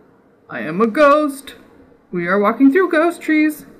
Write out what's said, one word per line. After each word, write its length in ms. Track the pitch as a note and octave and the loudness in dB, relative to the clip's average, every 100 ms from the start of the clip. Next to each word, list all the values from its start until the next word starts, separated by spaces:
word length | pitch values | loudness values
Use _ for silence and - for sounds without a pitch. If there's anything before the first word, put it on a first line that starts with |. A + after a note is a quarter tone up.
| _ _ _ _ _ | _ _ _ _ _
I 120 | C3+ | -12
am 200 | A#2 E3+ | -8 -2
a 60 | A3+ | -2
ghost. 680 | G#3+ D4 D4 D4+ C4+ - - _ _ _ _ _ | 2 4 4 0 -6 -18 -20 _ _ _ _ _
We 140 | F3+ F3 | -8 -2
are 120 | G3+ | 0
walking 320 | G3+ A3+ C4+ | 0 2 2
through 200 | D#4 F4+ | 4 0
ghost 300 | D#4+ E4+ E4+ | 0 0 -2
trees. 460 | - D#4 D4+ D4+ - - | -2 0 0 -4 -18 -20